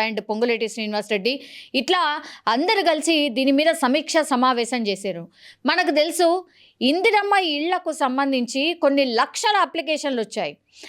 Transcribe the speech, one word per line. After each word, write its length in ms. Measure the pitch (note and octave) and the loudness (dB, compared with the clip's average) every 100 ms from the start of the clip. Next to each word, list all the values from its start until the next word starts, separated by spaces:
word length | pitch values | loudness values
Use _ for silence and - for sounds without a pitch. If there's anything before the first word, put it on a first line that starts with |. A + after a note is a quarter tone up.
| A3 | 0
and 120 | G#3+ | -2
పొంగులేటి 460 | G3+ G#3+ A#3+ A#3 A3 | -4 -2 0 0 -2
శ్రీనివాస్ 440 | A3+ G#3+ G#3 G3+ | -4 -4 -4 -2
రెడ్డి, 320 | G#3 F#3+ C4+ - - - C4 | -2 0 -4 -8 -20 -4 -4
ఇట్లా 460 | C4+ F4+ D#4 D4+ - - - | 0 0 0 -4 -10 -8 -2
అందరు 340 | A#3 F4 G#4 | 0 2 2
కలిసి 480 | E4 D#4 D#4 D#4+ D4 | 2 0 2 2 2
దీని 220 | A#3 C4+ | 0 2
మీద 160 | C#4 D#4 | 4 2
సమీక్ష 500 | D#4+ B3+ C#4+ D4+ E4 | 2 0 0 0 -2
సమావేశం 680 | D4 B3+ C4 A#3+ A3+ B3+ G#3 | 0 2 2 0 -2 -2 -2
చేశారు. 400 | F#3+ G3+ E3+ E3+ _ - - C4+ | -4 -4 -8 -12 _ -20 -6 -2
మనకు 260 | E4+ F4 | 0 2
తెలుసు, 540 | D4 D#4 E4 E4+ F4+ F4+ _ _ _ | 2 2 2 2 2 -4 _ _ _
ఇందిరమ్మ 540 | B3 E4 A4 G#4 G4+ G4+ | 0 2 2 2 2 0
ఇళ్లకు 560 | F4+ C#4+ D#4+ F4+ F4 | 2 -2 0 -2 -4
సంబంధించి 880 | D4+ C#4 C4 C#4 C4 A#3+ C4+ D4+ E4+ | -2 -2 0 0 0 -2 -2 -2 2
కొన్ని 240 | C#4+ C#4 C4 | 2 2 2
లక్షల 520 | A3+ C#4+ - G#4+ G#4 | 0 -2 0 0 2
అప్లికేషన్లు 640 | E4+ E4 C#4+ D4+ D4 B3 | 0 -2 -4 -2 -2 -4
వచ్చాయి. 360 | A3 A3 D#3+ D#3+ _ - | -4 -4 -6 -8 _ -20